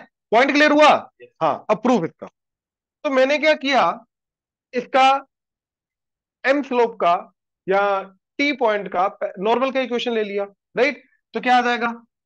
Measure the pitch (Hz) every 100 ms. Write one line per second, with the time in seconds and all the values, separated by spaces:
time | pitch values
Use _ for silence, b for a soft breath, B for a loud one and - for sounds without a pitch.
0 | - _ - 220 277 285 302 294 294 135
1 | - _ - - 160 - - 214 247 240
2 | 160 - 95 _ _ _ _ _ _ _
3 | 302 262 262 294 302 302 269 254 175 220
4 | _ _ _ _ _ _ _ 254 247 269
5 | 262 277 277 _ _ _ _ _ _ _
6 | _ _ _ _ 247 285 269 247 233 226
7 | 175 180 226 _ _ _ - 196 302 294
8 | 285 _ _ - 285 277 233 208 190 180
9 | 196 - 202 190 202 240 269 262 254 240
10 | 233 226 208 202 196 _ _ 185 277 -
11 | _ _ _ 226 247 247 240 240 233 233
12 | _ _